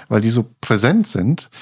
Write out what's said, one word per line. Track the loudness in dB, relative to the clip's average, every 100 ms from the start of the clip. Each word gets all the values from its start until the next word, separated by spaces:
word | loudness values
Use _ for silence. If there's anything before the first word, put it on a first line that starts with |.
| -2
weil | 0
die | 2
so | 0 -2 -6
präsent | -4 0 2 2 0
sind | -2 -2 -2 -4 -20